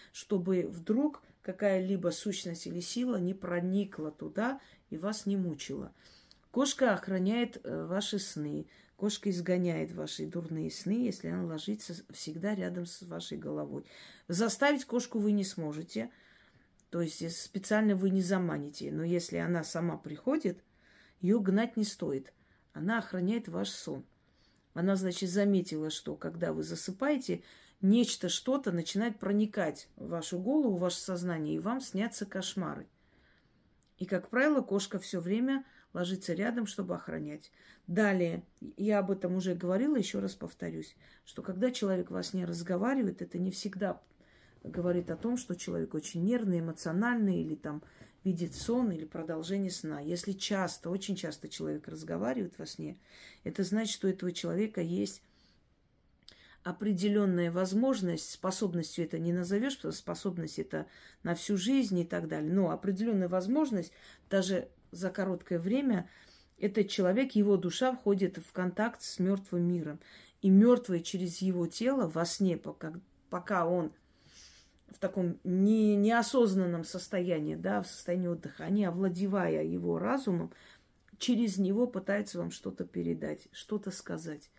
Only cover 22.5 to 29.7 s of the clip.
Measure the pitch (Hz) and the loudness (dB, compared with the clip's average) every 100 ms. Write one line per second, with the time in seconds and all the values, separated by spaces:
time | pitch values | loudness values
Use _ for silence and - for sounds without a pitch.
22.5 | _ _ 151 170 226 - 185 180 233 202 | _ _ -6 -2 -2 -2 -2 0 0 -2
23.5 | 175 196 - - 139 - _ _ _ _ | -4 -4 -6 -8 -10 -10 _ _ _ _
24.5 | _ _ 160 185 196 190 175 185 190 202 | _ _ -2 2 2 0 -2 0 2 4
25.5 | 190 185 156 156 - - 147 165 165 165 | 4 2 -2 -4 -6 -8 -8 -8 -4 -2
26.5 | 160 156 170 - 190 277 285 262 175 - | -2 -4 -6 -6 -2 0 0 0 -4 -6
27.5 | - - _ 190 226 233 - 180 - - | -20 -20 _ 6 6 6 0 -2 -2 0
28.5 | 277 226 175 160 196 233 220 190 202 214 | 0 0 -2 -2 -2 -2 -2 0 2 2
29.5 | 208 160 | 0 -2